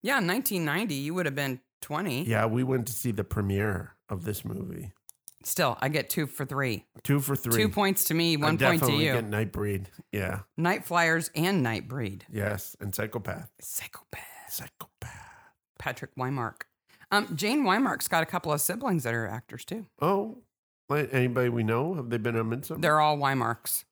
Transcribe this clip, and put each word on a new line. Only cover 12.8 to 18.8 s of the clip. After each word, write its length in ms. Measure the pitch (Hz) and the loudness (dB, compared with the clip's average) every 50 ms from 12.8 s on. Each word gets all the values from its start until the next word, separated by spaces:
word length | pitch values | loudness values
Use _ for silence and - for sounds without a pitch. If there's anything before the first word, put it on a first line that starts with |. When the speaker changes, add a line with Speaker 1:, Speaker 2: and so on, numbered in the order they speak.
Speaker 2:
and 140 | 101 101 - | -8 -6 -4
Psychopath. 560 | - 110 107 - 117 92 - 90 - - - _ - | -4 -4 -4 -4 -6 -6 -6 -8 -8 -10 -16 _ -18
Speaker 1:
Psychopath. 640 | - - - - - - - - - - - - - - - - - - | -12 -10 -8 -8 -8 -10 -14 -18 -18 -16 -16 -14 -14 -16 -18 -18 -14 -12
Speaker 2:
Psychopath. 1040 | - - - - _ - - - _ - - - - - - - - - - - _ _ _ _ _ - | -10 -10 -10 -12 _ -18 -20 -18 _ -14 -14 -14 -14 -16 -18 -20 -20 -20 -20 -20 _ _ _ _ _ -8
Speaker 1:
Patrick 360 | - 139 123 - 139 - - | -6 -6 -6 -6 -10 -12 -8
Wymark. 460 | 127 127 131 139 131 117 110 - - - _ _ _ _ _ _ - - - | -4 -4 -2 -2 -2 -4 -6 -6 -10 -18 _ _ _ _ _ _ -14 -6 0
Um, 240 | 196 208 214 - 165 | 0 0 0 0 -2
Jane 280 | 139 208 208 269 302 269 | 0 0 2 2 2 4
Wymark's 420 | 185 190 226 269 - - - - - | 4 4 4 2 2 0 -2 -2 0
got 140 | 180 165 | 2 2
a 40 | 160 | 0
couple 260 | - - 165 - 160 | 0 -2 -4 -2 0
of 80 | 151 147 | 0 0
siblings 420 | - - 180 233 | 0 -2 -2 -2